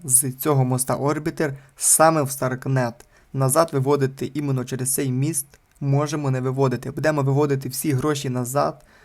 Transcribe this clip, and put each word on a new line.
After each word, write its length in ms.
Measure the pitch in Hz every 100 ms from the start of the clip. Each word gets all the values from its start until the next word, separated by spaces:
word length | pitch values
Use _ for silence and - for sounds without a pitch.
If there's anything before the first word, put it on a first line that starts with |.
з 280 | 139 123 135
цього 320 | 131 156 135
моста 320 | 127 127 - 113
Orbiter 560 | 139 151 156 160 151 139 - -
саме 460 | - - 160 160
в 40 | 135
Starknet. 680 | - 127 127 131 131 120 - - _ _
Назад 380 | 135 135 151 165
виводити 580 | 139 131 139 135 135 123
іменно 300 | 151 143 131
через 300 | 127 127 131
цей 160 | - 135
міст 360 | 127 147 165 - - _ -
можемо 500 | 139 139 147 151 139
не 100 | 131
виводити. 500 | 127 131 131 120 135
Будемо 320 | 139 151 151
виводити 460 | 135 139 147 135 131
всі 240 | - 160
гроші 380 | 127 151 143 139
назад 540 | 123 120 139 151 - _ _